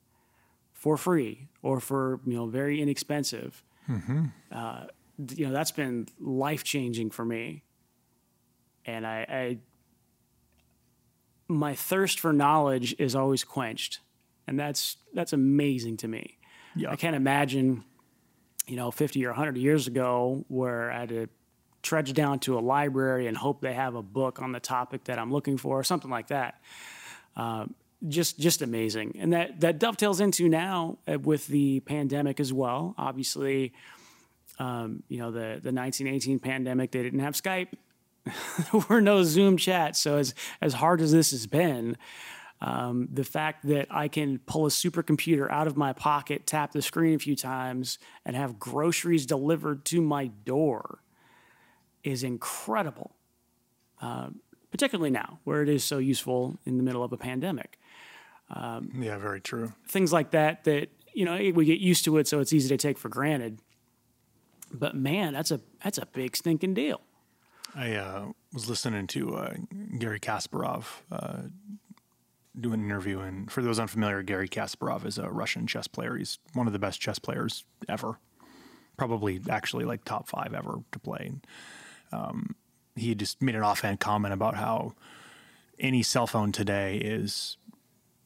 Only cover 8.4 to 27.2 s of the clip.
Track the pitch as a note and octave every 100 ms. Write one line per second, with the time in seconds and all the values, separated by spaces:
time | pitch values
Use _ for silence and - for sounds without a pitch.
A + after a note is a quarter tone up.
8.4 | _ _ _ _ - A2+ A2+ A2 - C3
9.4 | B2+ A#2+ - _ _ _ _ _ _ _
10.4 | _ _ _ _ _ _ _ _ _ _
11.4 | - D#3+ D3 C3 - F#3+ F#3+ - E3 D3
12.4 | C#3+ D#3 C#3+ C3 B2 - C#3 C3+ C3+ C3+
13.4 | - C#3 A#2+ A2 - - _ _ _ _
14.4 | - C3+ D3 C#3 - - _ - E3+ D3
15.4 | C3 C#3+ C#3+ C3 A2+ A2 A2+ A2 - _
16.4 | _ - - - - D3+ E3 D3 C3+ C#3
17.4 | C#3+ C3+ C3 A#2+ - _ _ _ _ _
18.4 | _ - - B2 A#2+ - D3 C#3+ B2 A#2
19.4 | D3+ B2+ C3+ D3+ B2+ B2+ B2+ B2 B2 C3+
20.4 | - B2+ B2+ A#2 A#2 A#2+ A#2+ A2+ A2+ _
21.4 | _ _ _ _ - D#3+ C#3 C3+ C#3+ C3+
22.4 | - B2 A#2+ C#3 D3 C3 C3 B2+ A#2+ A2
23.4 | C3 C#3+ C3+ B2 C3 A#2+ G2 A#2+ C3 -
24.4 | C3 B2 - B2+ B2 C3+ - A#2+ A#2 C#3+
25.4 | C#3 C3+ - C3+ C3 F3 C3+ A#2+ G#2+ C#3+
26.4 | B2 - - - - - - -